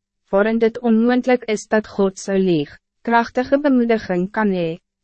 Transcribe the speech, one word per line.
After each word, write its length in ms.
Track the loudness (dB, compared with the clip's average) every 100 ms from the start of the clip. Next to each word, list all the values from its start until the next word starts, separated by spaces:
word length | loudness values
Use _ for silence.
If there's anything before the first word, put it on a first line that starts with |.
| _ _ _
waarin 320 | 0 2 2
dit 160 | 0 0
onmogelijk 640 | 0 2 2 0 2 0 0
is 160 | -6 0
dat 240 | -2 -2
God 280 | -2 -2 -2
zou 200 | -4 0
lieg, 380 | 2 0 -2 -10 _ _
krachtige 560 | 0 0 0 -4 0 0
bemoediging 720 | 2 2 2 0 0 -4 -2
kan 240 | -2 -2 0
hee, 240 | -4 -6 _ _